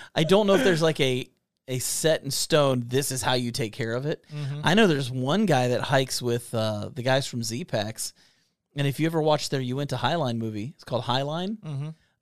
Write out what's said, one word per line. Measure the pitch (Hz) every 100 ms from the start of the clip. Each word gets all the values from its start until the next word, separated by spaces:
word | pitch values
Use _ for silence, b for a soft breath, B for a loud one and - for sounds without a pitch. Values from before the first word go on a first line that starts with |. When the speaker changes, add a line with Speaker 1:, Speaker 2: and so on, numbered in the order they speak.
| B
Speaker 1:
I | -
don't | 160 190 202
know |
if | 196
there's, | 233 165
like, | 165 151
a, | 135 127 - _ _ _ -
a | 127
set | - - 160 156
in | 139
stone, | - - 156 143 127 117
this | 127 143
is | 131
how | 135
you | 131 120
take | 113 110
care | - 113
of | 120 143
it. | - -
Speaker 2:
Mm-hmm. | 147 143 143
Speaker 1:
I | 151
know | 190 214
there's | 143 131
one | 131 127 190 214
guy | 135 123
that | 120
hikes | - 135 131 -
with, | 120 117 -
uh, | 113 110 107 104
the | -
guys | 120 131 135
from | 123
Z-Packs, | 113 120 180 113 104 113 - b b b b _ _ 143
and | 143
if | 131
you | 156
ever | 160
watched | 156 151 -
their | 139
You | 127 131
Went | 143
to | 123
Highline | 123 170 135 117
movie, | 113 107 117 -
it's |
called | - 120
Highline. | 123 127 139 160 185 214
Speaker 2:
Mm-hmm. | 156 139 147 160 _ _